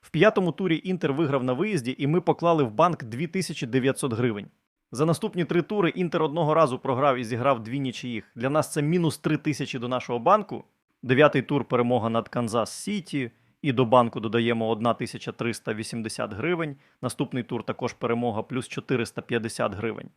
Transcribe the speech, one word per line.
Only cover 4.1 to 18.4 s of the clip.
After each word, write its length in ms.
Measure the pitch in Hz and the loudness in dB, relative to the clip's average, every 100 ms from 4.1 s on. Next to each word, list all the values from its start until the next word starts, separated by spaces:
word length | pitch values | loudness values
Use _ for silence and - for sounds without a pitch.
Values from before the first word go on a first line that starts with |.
гривень. 340 | 110 123 104 - _ _ _ _ | 0 0 -2 -10 _ _ _ _
За 140 | 117 160 | -2 0
наступні 400 | 160 214 180 156 | 0 -2 -4 0
три 160 | 175 | 0
тури 280 | - 208 170 | 0 0 0
Інтер 340 | - 180 165 | 0 -2 0
одного 300 | 156 156 151 | 0 0 2
разу 260 | 156 151 123 | 4 4 2
програв 380 | 127 123 143 127 | -2 2 2 2
і 60 | |
зіграв 400 | 113 117 131 123 | -2 0 0 0
дві 160 | 110 135 | -2 -6
нічиїх. 520 | 131 113 123 113 - - | -6 -6 -8 -8 -10 -6
Для 140 | 127 | 0
нас 240 | 151 143 | 0 0
це 80 | 160 | -2
мінус 360 | 147 180 165 - | 0 2 0 0
три 200 | 156 151 | -2 -2
тисячі 420 | - 135 135 131 | -2 -4 -6 -6
до 80 | 120 | -4
нашого 320 | 127 - 120 | -4 -2 0
банку. 440 | 127 208 - - - _ _ _ | 4 4 2 -12 -12 _ _ _
Дев'ятий 380 | 123 131 147 143 | 2 6 8 6
тур — 240 | 113 143 117 | 0 -2 2
перемога 400 | 123 120 123 113 | 2 4 2 2
над 200 | 113 110 | -2 -2
Канзас 420 | 123 117 117 107 | -4 -2 -2 -2
Сіті. 600 | - - 208 - 147 120 _ _ _ | -6 -6 -6 -4 -6 -6 _ _ _
І 120 | 143 | -2
до 120 | 127 123 | 2 6
банку 340 | 127 117 127 | 6 6 0
додаємо 500 | 107 117 117 117 110 | -2 0 2 0 0
одна 240 | 110 117 | 0 0
тисяча 380 | 110 120 117 - | 0 -4 -8 -10
триста 420 | - 117 110 - | -6 -6 -4 -6
вісімдесят 600 | 110 110 117 110 - 110 | -6 -6 -8 -8 -6 -6
гривень. 420 | 101 156 175 156 139 _ _ | -4 -4 -2 -4 -8 _ _
Наступний 420 | 127 - 139 131 | -8 -4 -4 -4
тур — 200 | 113 120 107 | -4 -6 -6
також 280 | 110 123 | -4 -6
перемога, 500 | - 120 117 120 110 | -4 -2 0 0 -4